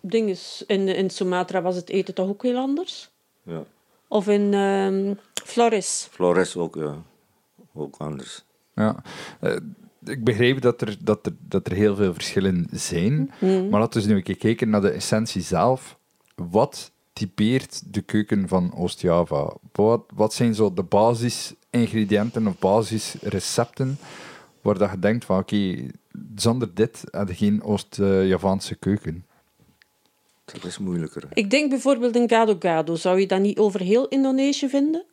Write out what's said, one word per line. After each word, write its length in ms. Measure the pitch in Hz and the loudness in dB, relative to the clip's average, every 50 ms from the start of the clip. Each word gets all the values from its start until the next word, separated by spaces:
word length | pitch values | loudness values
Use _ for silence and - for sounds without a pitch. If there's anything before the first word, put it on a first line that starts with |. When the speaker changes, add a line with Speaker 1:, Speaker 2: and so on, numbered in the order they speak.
Speaker 1:
dinges, 640 | - 190 190 226 220 208 190 175 - - - - - | -8 0 0 0 0 0 -2 -4 -8 -16 -14 -14 -4
in, 220 | _ 196 196 196 190 | _ 0 0 2 0
in 220 | 190 - 196 185 | 2 2 0 -2
Sumatra 520 | - - 202 185 180 180 180 180 185 190 165 | 0 -2 -2 0 0 0 0 0 -2 -2 0
was 140 | 180 185 | 0 -2
het 120 | 180 165 - | -2 -6 -2
eten 240 | - - 170 - 180 | -2 -2 -2 -2 -2
toch 140 | - 185 190 | -4 -2 -2
ook 140 | 202 202 - | -4 -2 -2
heel 140 | 254 247 | -2 0
anders? 540 | 247 262 269 277 294 370 - - - - _ _ _ _ _ _ _ _ | 0 0 -2 -2 -2 -4 -6 -10 -16 -16 _ _ _ _ _ _ _ _
Speaker 2:
Ja. 200 | - 85 80 76 - _ _ _ _ _ _ _ _ | -10 -10 -10 -10 -12 _ _ _ _ _ _ _ _
Speaker 1:
Of 200 | - 214 185 208 | -2 -2 2 2
in, 260 | 208 202 208 202 202 | 2 2 4 2 2
ehm, 600 | 202 196 196 196 196 196 196 190 196 196 196 202 202 _ _ _ - - | 2 2 2 0 0 0 0 0 0 -2 -2 -4 -6 _ _ _ -12 -12
Flores? 640 | - - 233 233 233 220 202 180 - - - - - | -6 0 2 2 4 4 0 -2 -2 -6 -6 -8 -10
Speaker 2:
Flores 460 | - - 90 90 87 90 92 87 - | -6 2 2 4 4 4 2 0 0
ook, 180 | 87 85 80 78 | -4 -4 -4 -4
ja. 280 | 80 78 76 73 76 82 _ _ _ _ _ _ _ _ _ _ _ - _ _ | -6 -6 -6 -6 -8 -14 _ _ _ _ _ _ _ _ _ _ _ -20 _ _
Ook 200 | 78 76 71 - - | -10 -10 -10 -10 -10
anders. 460 | 76 76 78 67 62 - - - _ _ _ _ _ _ _ | -10 -8 -8 -10 -12 -16 -18 -20 _ _ _ _ _ _ _
Speaker 3:
Ja. 280 | - 107 110 - - - - - - - - - - | -2 0 0 0 -4 -12 -18 -16 -16 -16 -16 -14 -6
Eh, 160 | - - - - - 220 - _ - - _ _ - | -4 -2 -2 -2 -6 -10 -16 _ -20 -20 _ _ -12
ik 200 | - - 139 113 | -10 -8 -2 0
begrijp 360 | 120 113 101 120 123 135 135 | 0 2 4 2 2 2 2
dat 200 | 120 123 117 - | 2 0 0 0
er, 160 | - 107 104 95 | -4 -8 -6 -6
dat 260 | - - 107 - _ | 0 0 0 0 _
er, 60 | 104 82 - | -8 -10 -10
dat 260 | - - - 95 87 | -14 -4 -4 -4 -2
er 60 | - - | -2 0
heel 240 | 95 104 107 101 | 2 2 2 2
veel 160 | 98 104 95 85 | 2 0 0 0
verschillen 520 | 80 - - - 101 95 98 92 87 85 - | -4 -8 -4 -2 0 2 2 2 2 0 -2
zijn, 600 | - - - - 90 85 85 107 143 151 269 269 - - | -4 -8 -6 -4 -2 0 0 2 0 0 -2 -4 -4 -2
Speaker 1:
Mhm. 280 | - 190 190 190 185 196 | 0 2 2 2 0 2
Speaker 3:
maar 120 | 208 104 | 2 2
laten 200 | 110 113 - 117 101 | 2 2 0 -2 2
we 40 | 104 | 2
nu 60 | 107 | 2
een 60 | 98 90 | 2 2
keer 140 | - 92 | -2 -8
kijken 340 | - - 107 117 110 - 113 | -2 0 0 0 2 0 2
naar 100 | 107 104 | 2 2
de 100 | 98 101 | 2 2
essentie 520 | - - - - - 107 110 107 - 98 85 | 0 0 -2 -2 0 0 0 -2 -4 -6 -4
zelf. 560 | - - 85 87 120 131 131 - - - _ _ _ _ _ _ _ _ | -2 0 2 4 2 2 0 -4 -16 -20 _ _ _ _ _ _ _ _
Wat 560 | - 87 87 85 104 - - - - - - _ _ _ _ _ | -12 -10 0 2 2 2 2 0 -14 -16 -18 _ _ _ _ _
typeert 800 | - 110 95 _ - 104 110 123 131 131 - - - - - - | -8 -8 -8 _ 0 0 2 2 0 -2 -4 -14 -16 -16 -8 -8
de 60 | 104 | -8
keuken 480 | - - - 107 107 - 107 101 95 85 | -6 0 0 0 0 2 0 0 0 2
van 240 | 92 92 90 87 - | 2 2 0 0 -2
Oost-Java? 800 | 64 87 87 - - - 90 85 85 87 - 76 71 73 - - - _ - _ | -4 -4 -4 -4 -2 0 2 4 4 2 2 0 -2 -2 -4 -6 -12 _ -12 _
Wat, 300 | - 101 110 117 117 - _ - | 2 4 4 4 2 -2 _ -2
wat 200 | - 107 107 - | 0 0 0 2
zijn 200 | - 123 117 110 | 0 0 0 2
zo 180 | 104 110 101 90 | 2 2 2 2
de 80 | 90 92 | -2 -4
basisingrediënten 1600 | 85 - 101 107 117 120 113 117 123 113 - - - - _ _ _ - 123 117 107 - 110 107 98 104 101 104 117 - 117 113 | 2 4 4 4 4 4 2 -2 -4 -4 -4 -10 -12 -14 _ _ _ 0 0 0 2 2 0 0 2 2 2 2 0 -2 0 0
of 120 | 104 90 - | 0 -2 2
basisrecepten 1400 | - 92 98 113 110 - 110 110 - - - - - 107 98 95 - - - - 120 - _ - 139 131 139 143 - - - - - - - - - _ _ _ | 2 4 4 4 2 2 -4 -4 -6 -6 -12 -8 -8 -4 -4 -4 -4 -2 0 0 -2 -2 _ -4 -4 -4 -4 -8 -10 -16 -20 -18 -18 -20 -20 -20 -20 _ _ _
waar 180 | _ 104 104 92 | _ -2 2 2
dat 120 | 101 98 | 0 0
je 80 | 95 92 | 0 0
denkt 260 | 87 101 110 120 - | 0 0 0 0 0
van, 140 | - 95 95 | 0 0 0
oké, 480 | 95 - - 104 101 95 87 - - 65 - - _ _ _ - - - 110 | 0 0 -2 0 0 0 -4 -6 -8 -12 -12 -16 _ _ _ -18 -16 -14 -8
zonder 380 | 101 - 117 117 127 123 98 85 | -2 0 0 2 2 -2 -4 0
dit 280 | 92 107 113 - - - - | 0 0 0 0 -12 -18 -10
heb 180 | - 87 104 95 | -6 -6 -6 -6
je 60 | 90 | -4
geen 280 | - 107 104 104 104 - | 0 0 2 2 0 0
Oost-Javaanse 1120 | 107 104 98 - _ - - 101 98 98 95 95 95 95 92 98 98 95 98 - - 92 | -2 -2 -2 -2 _ -4 0 2 2 4 4 4 4 2 2 2 0 0 0 -2 -8 -10
keuken? 520 | - - 95 101 104 - - 80 85 90 _ _ _ _ _ _ _ _ _ _ _ _ _ _ _ _ _ _ _ _ _ _ _ _ | -6 -2 -2 -2 0 -2 -6 -10 -10 -14 _ _ _ _ _ _ _ _ _ _ _ _ _ _ _ _ _ _ _ _ _ _ _ _
Speaker 2:
Dat 200 | - - - - | -18 -18 -12 -12
is 140 | 90 - - | -12 -8 -6
moeilijker, 440 | 101 92 87 87 82 78 - - - | -4 -2 -2 -2 -4 -4 -8 -10 -12
hè. 60 | 71 - | -6 -2
Speaker 1:
Ik 180 | - 202 196 | -2 0 2
denk 200 | 214 285 302 294 | 2 2 2 2
bijvoorbeeld 460 | 262 262 220 262 277 233 240 247 220 | -2 0 2 0 0 2 0 0 2
in 120 | 240 240 220 | 2 2 4
gado-gado. 680 | 233 226 226 214 208 170 170 185 165 160 160 151 170 | 4 4 4 4 2 0 0 0 2 2 0 0 -2
Zou 260 | 160 - 185 180 190 | -2 2 2 4 4
je 60 | 196 | 4
dat 140 | 190 196 185 | 2 2 2
niet 180 | 196 208 202 - | 2 2 2 2
over 220 | 214 208 190 202 | 2 2 2 0
heel 280 | 185 180 208 240 269 - | 0 2 4 4 2 2
Indonesië 600 | - 277 269 269 262 262 269 277 285 277 - 269 | 2 2 2 2 2 2 2 2 0 0 -2 0
vinden? 360 | 262 277 277 302 311 339 381 _ | 0 2 2 2 0 -2 -4 _